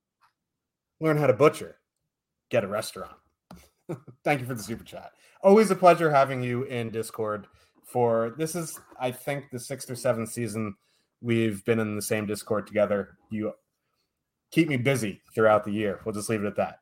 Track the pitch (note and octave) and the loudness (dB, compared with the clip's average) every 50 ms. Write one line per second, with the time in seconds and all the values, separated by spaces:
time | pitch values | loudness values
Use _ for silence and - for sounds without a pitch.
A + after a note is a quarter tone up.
0 | _ _ _ _ _ _ _ _ _ _ _ _ _ _ _ _ _ _ _ - | _ _ _ _ _ _ _ _ _ _ _ _ _ _ _ _ _ _ _ -4
1 | D#3 D#3+ D3+ D3+ D3 B2+ B2 A#2+ D3 D3+ - - F2+ E2 - _ _ _ _ _ | 0 0 2 2 2 0 4 4 4 4 4 0 -12 -16 -18 _ _ _ _ _
2 | _ _ _ _ _ _ _ _ _ - B2 A#2 G2+ F#2+ G#2 G#2+ G#2+ - - F#2+ | _ _ _ _ _ _ _ _ _ -4 -4 -4 -2 -2 -4 -6 -6 -8 -12 -14
3 | F2 - - _ _ _ _ _ _ - - - - _ _ _ _ - D#3+ - | -16 -16 -18 _ _ _ _ _ _ -20 -20 -20 -20 _ _ _ _ -14 -14 -14
4 | _ - - _ - E3 D3 B2+ B2 B2 C3 A2 G2+ A#2 A2+ F2+ - - F2 - | _ -20 -14 _ -2 -2 0 0 -2 -6 -8 -8 -8 -10 -10 -10 -12 -16 -18 -18
5 | - - - _ _ _ _ _ - G3 G3 A3 A3 F#3 F#3 F#3 F#3 F3 E3+ D#3+ | -18 -20 -20 _ _ _ _ _ 6 8 8 8 8 4 4 6 8 8 8 8
6 | E3 D3+ D3 C3+ C3+ C3 C3+ B2+ B2 B2 A#2+ A#2+ C3 - B2+ A#2+ A2+ A2+ G#2+ A2+ | 6 4 4 4 4 2 0 -2 -4 -2 -2 -4 -4 -4 -4 -6 -6 -4 -6 -6
7 | A2 - - - A2 G#2+ G#2 G2+ G2 - _ _ _ _ _ _ - - - B2 | -8 -6 -6 -6 -6 -4 -6 -6 -10 -14 _ _ _ _ _ _ -12 -4 0 2
8 | A#2+ A#2 A2+ A2+ A2+ A#2 A#2+ D3 D#3+ D#3 - F3 E3 - - - - - - - | 2 2 2 2 0 -2 -4 -6 -6 -6 -6 -6 -8 -10 -12 -16 -18 -20 -10 -6
9 | C3 B2+ B2 - - D3 C#3+ C#3 C3 - C3 A#2 - - C#3 C3 - - B2 - | -6 -6 -6 -6 -6 -6 -6 -6 -8 -10 -12 -12 -10 -10 -12 -10 -10 -12 -8 -4
10 | - B2+ A#2 A2+ A2+ A2 - A#2+ A#2+ G#2 G#2 A2+ A2 G#2 G2+ _ _ _ _ _ | -2 -2 -2 -2 -4 -6 -6 -6 -6 -6 -4 -6 -6 -6 -8 _ _ _ _ _
11 | _ _ _ _ A#2+ A#2+ A#2 A2+ A2+ A2 G2+ G2 - A#2+ A2+ A2+ A2 G#2+ G#2+ G#2 | _ _ _ _ -2 0 0 2 2 0 -2 -2 0 0 0 0 0 -2 -4 -6
12 | G2+ - A2 G#2+ G#2 G2+ G#2+ G2+ - - G#2+ G#2 G2+ - G#2 G#2 G#2 G2+ G#2 G2 | -4 -4 -4 -4 -4 -4 -6 -6 -4 -4 -4 -4 -4 -2 -2 0 0 2 0 -2
13 | F#2+ - - _ _ - A2 G#2+ G#2+ G#2+ - - _ _ _ _ _ _ _ _ | -4 -6 -14 _ _ -10 -8 -6 -6 -6 -8 -12 _ _ _ _ _ _ _ _
14 | _ _ _ _ _ _ _ _ _ _ - D#3+ E3+ D3+ C#3 B2 A#2 C#3 C#3 A#2 | _ _ _ _ _ _ _ _ _ _ 2 2 2 2 0 0 0 0 0 0
15 | A2 G2+ - - _ _ - A2+ A2 G#2+ G#2+ G#2 - G#2+ G2+ A2 G#2+ G2 F2+ - | -2 -4 -6 -10 _ _ 0 4 4 6 6 4 2 0 -4 -2 -2 -2 -4 -6
16 | - A2 G2+ G#2 G2+ - A2+ G#2 G#2 G2+ - - F#2 D#2 - - | -8 -8 -8 -6 -4 -4 -2 -2 -2 -4 -2 -4 -4 -4 -6 -14